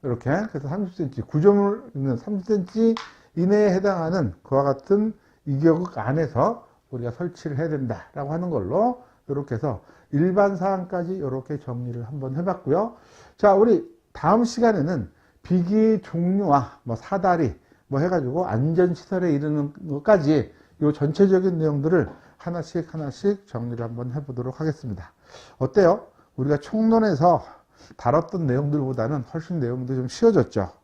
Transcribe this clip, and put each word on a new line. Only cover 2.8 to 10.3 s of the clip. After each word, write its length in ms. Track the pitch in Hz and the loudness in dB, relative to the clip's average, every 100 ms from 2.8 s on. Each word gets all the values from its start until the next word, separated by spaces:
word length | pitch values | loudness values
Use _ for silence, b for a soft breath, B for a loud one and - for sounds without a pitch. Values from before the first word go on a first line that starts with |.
| 226 226 B B B - | 2 0 B B B -2
이내에 360 | 180 208 208 | 2 4 4
해당하는 600 | 180 196 180 160 185 127 85 | 2 0 -2 -2 -2 -2 -4
그와 200 | - 135 | -2 0
같은 500 | 139 139 - 202 220 214 b b - | 2 -2 0 0 0 -4 b b -6
이격ực 520 | 135 165 160 180 - | 2 4 2 -2 -6
안에서 720 | 107 147 156 123 170 233 b b _ | -4 -2 -2 0 0 -2 b b _
우리가 220 | 127 120 | -8 -8
설치를 460 | 117 175 175 160 139 | -8 -10 -8 -8 -4
해야 120 | 165 | -4
된다라고 600 | 151 127 - - - 139 | -4 -4 -8 -10 -10 -6
하는 180 | 160 180 | -6 -4
걸로 540 | 147 95 156 233 247 B B - | -4 -2 0 0 -2 B B -8
이렇게 280 | 143 139 113 | -6 -4 -4
해서 260 | 147 - b b b | -4 -6 b b b
일반 440 | 143 180 | 0 2